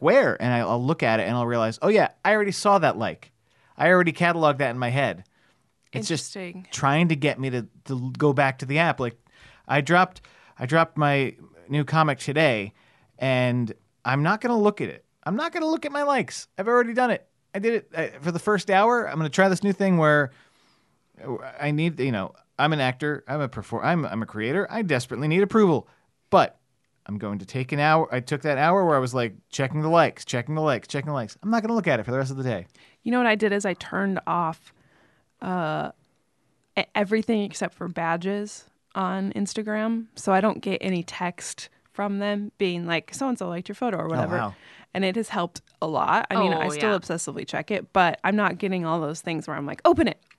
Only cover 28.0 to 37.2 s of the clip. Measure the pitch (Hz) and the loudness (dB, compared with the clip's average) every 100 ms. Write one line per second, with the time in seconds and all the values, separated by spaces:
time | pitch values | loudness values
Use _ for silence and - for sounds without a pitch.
28 | 160 123 120 147 151 135 156 196 180 143 | 2 -2 -4 -4 0 2 4 4 4 4
29 | 127 127 117 95 _ - 135 151 156 170 | 2 0 -2 -6 _ -4 -2 -2 4 6
30 | 143 - - 123 120 156 156 120 - 143 | 4 2 -6 -4 -2 0 0 0 -2 -6
31 | 139 143 107 - 202 226 214 233 170 123 | -4 -4 -6 -8 -2 -2 0 0 2 2
32 | 104 131 131 135 127 101 87 _ _ _ | 0 -2 -2 -2 -2 -4 -6 _ _ _
33 | 233 247 240 214 214 202 196 175 - - | -2 0 2 2 2 0 -2 -4 -6 -4
34 | 196 190 - 170 165 170 _ _ _ _ | -2 -2 -2 -2 -2 -6 _ _ _ _
35 | _ _ _ _ 185 180 160 156 151 - | _ _ _ _ -6 -4 -2 -4 -6 -10
36 | _ _ _ _ _ _ _ - - 208 | _ _ _ _ _ _ _ -6 -4 -4
37 | 196 220 | 0 0